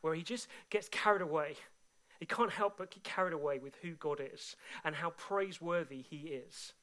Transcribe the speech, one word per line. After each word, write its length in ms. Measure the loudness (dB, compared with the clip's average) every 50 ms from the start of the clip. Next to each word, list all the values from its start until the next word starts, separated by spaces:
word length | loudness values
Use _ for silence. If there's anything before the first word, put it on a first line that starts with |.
where 140 | 2 2 2
he 80 | 2 0
just 260 | -2 -4 -4 -4 -8 -14 -18 -12 _
gets 180 | 0 0 0 2
carried 320 | -2 4 6 6 6 6
away. 360 | 6 2 2 2 2 0 -4 -8 -14 -18 -20 _ -20 -20 _ _ _ _ -12 -12
He 80 | -4
can't 240 | -4 2 2 2 2
help 260 | 4 2 2 2 2
but 140 | 0 -8 -10
get 120 | -10 -12 -10
carried 300 | -4 2 2 2 4 2
away 280 | 2 2 2 0 0
with 160 | -2 -8 -12
who 160 | -8 -8 -8 -8
God 280 | -2 -2 -2 0 0
is 340 | -4 -8 -8 -10 -12 -12 -12 -14 -14 -14 -12 -4 -2
and 100 | -2 -2
how 160 | 0 -2 -2
praiseworthy 920 | -2 -4 -4 0 2 2 2 2 -2 -6 -2 2 2 2 2 0 -6 -12 -10
he 140 | -10 -10
is. 580 | -10 -6 -6 -6 -6 -8 -10 -12 -12 -12 -12 -14 _